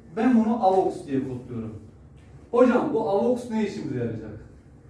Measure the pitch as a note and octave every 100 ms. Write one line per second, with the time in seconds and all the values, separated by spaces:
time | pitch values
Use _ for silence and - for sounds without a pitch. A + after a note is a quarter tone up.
0 | - G#3+ A#3+ A#3 A3 A#3 F#3+ F#3+ E3+ -
1 | D3 C3+ B2+ B2 - A#2 A2 G2+ - -
2 | - - - - - A#3 B3+ A#3 D3+ A3
3 | G#3+ G3+ A#3 B3 A#3 A3 G3+ - C#3+ B2
4 | A#2 G#2+ - - - - - -